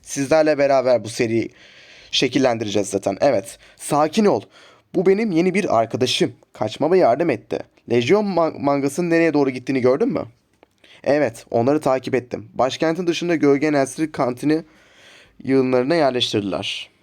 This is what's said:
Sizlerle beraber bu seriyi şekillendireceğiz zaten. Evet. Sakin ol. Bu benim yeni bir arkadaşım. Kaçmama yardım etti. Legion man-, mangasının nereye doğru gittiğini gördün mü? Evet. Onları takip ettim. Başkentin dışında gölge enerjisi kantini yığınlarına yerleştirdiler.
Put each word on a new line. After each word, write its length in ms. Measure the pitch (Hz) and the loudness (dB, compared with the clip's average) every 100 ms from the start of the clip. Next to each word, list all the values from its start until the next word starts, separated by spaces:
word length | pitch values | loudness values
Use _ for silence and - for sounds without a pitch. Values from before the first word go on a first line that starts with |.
Sizlerle 560 | - - 131 160 156 143 | -10 -6 0 2 2 2
beraber 460 | 139 135 127 120 | 2 2 2 0
bu 40 | 110 | 0
seriyi 420 | - 117 113 - - - - - - - | -4 0 0 -2 -10 -20 -20 -20 -20 -8
şekillendireceğiz 800 | - 135 139 131 117 107 104 98 | -2 0 2 2 0 -2 -2 -2
zaten. 300 | 98 - 98 | -2 -4 0
Evet. 380 | 143 110 95 - - _ | 0 0 -4 -20 -20 _
Sakin 480 | - 147 151 156 | -4 0 0 2
ol. 180 | 202 123 - - - _ _ | 2 0 -4 -20 -20 _ _
Bu 120 | 175 185 | 0 2
benim 260 | 196 226 | 2 2
yeni 220 | 160 180 | 2 2
bir 240 | 180 180 110 | 0 0 0
arkadaşım. 540 | 113 113 123 - 175 - _ | 0 -2 -2 0 -2 -4 _
Kaçmama 440 | - 107 - 147 185 | -8 -6 -2 0 4
yardım 340 | 139 123 170 | 4 2 0
etti. 280 | 113 - - - _ - | -2 -4 -8 -8 _ -2
Legion 340 | 120 120 202 | 0 2 0
man-, 380 | 208 170 160 - | 2 0 -2 -2
mangasının 480 | 139 143 139 156 175 | -2 0 -2 -2 0
nereye 240 | 165 165 | 2 2
doğru 160 | 147 135 | 2 0
gittiğini 300 | 127 127 135 | -2 -4 0
gördün 280 | 123 139 240 | 2 2 0
mü? 180 | 165 113 _ _ _ _ _ _ - | -2 -8 _ _ _ _ _ _ -10
Evet. 420 | - 147 131 - - | -2 0 0 -4 -4
Onları 300 | 117 120 151 | 0 2 2
takip 340 | 147 131 127 | 0 0 0
ettim. 340 | 123 120 - 107 | -4 -4 -12 -12
Başkentin 520 | - 127 - 160 170 175 | -2 -2 0 -2 -2 -4
dışında 280 | 160 170 | -4 -2
gölge 320 | 165 143 139 151 | 0 2 2 2
enerjisi 460 | 147 135 - 156 | 0 -2 -4 -6
kantini 500 | - 123 120 143 156 - _ _ _ - - _ _ | -2 -4 -2 -2 -2 -4 _ _ _ -20 -20 _ _
yığınlarına 500 | - 135 131 127 131 | 0 2 4 2 2
yerleştirdiler. 960 | 170 143 123 - 110 101 90 98 - - _ | 2 2 0 -2 -2 -2 -6 -6 -10 -14 _